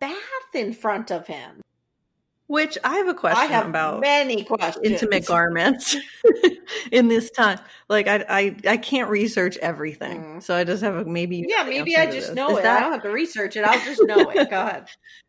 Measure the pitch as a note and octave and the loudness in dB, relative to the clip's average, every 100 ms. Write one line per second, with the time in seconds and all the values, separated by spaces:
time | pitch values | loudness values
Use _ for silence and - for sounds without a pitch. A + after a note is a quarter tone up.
0 | C#4 F#4+ G4+ C5 C5 C#4+ A3+ A#3 A3+ G#3 | -10 -10 -10 -12 -8 -6 -6 -4 -4 -4
1 | A3+ A#3 - D3 A#2+ - - _ _ _ | -4 -8 -8 -14 -16 -20 -20 _ _ _
2 | _ _ _ _ - D4+ D#4 - B3 F4+ | _ _ _ _ -4 -2 -2 -2 -2 0
3 | F#4 F4 E3+ F3+ D4 A#3 G#3 E3 D#3 D3+ | -2 0 0 2 2 0 0 -2 -2 0
4 | C#4+ C#4+ C4+ A3 - C4+ E3+ - A3 F#3 | 2 2 2 -2 -2 -2 -2 -2 0 0
5 | A3 G3 F3 E3+ E3+ E3+ F#3+ C4+ - C#4+ | 2 0 2 2 2 2 2 2 0 -2
6 | - - A#4 - F#4 - - A4 B3+ B3+ | -4 2 4 6 4 2 -6 -10 0 4
7 | A#3 A3+ A#3 - G#3+ F#3+ - - - G#3 | 6 4 0 0 2 0 -8 -16 0 2
8 | G3 G#3 G3+ G3 G3+ G3+ - A3+ - C4+ | 2 0 0 0 0 0 0 0 0 -2
9 | G#3+ G#3+ A3 G#3 F3+ F3+ E3+ D3+ D#3 D3+ | 0 0 0 0 -2 -2 -6 -4 -8 -8
10 | - E3 D#3 D#3+ - F3 F3 F#3 G#3 F3 | -10 -10 -12 -12 -4 -2 0 -2 -2 -4
11 | E3 E3+ F3 F3 C#4 G#4+ C4+ C4+ D#4 E4 | -4 -4 -4 -4 -2 -2 -2 -4 0 2
12 | D#4+ C4 - B3 C#4 - G#3+ A#3+ B3+ C#4 | 2 -2 -6 -4 0 2 4 2 2 -2
13 | G#3 A3 E4 A3+ G3 A3 G#3 A#3+ B3 D4 | -4 -4 -4 -4 -6 0 2 2 2 2
14 | F4+ F#4+ - G4 C#4 F#3+ F#3 F#3+ - - | 4 6 4 2 0 0 -4 -6 -12 -20
15 | - - | -20 -20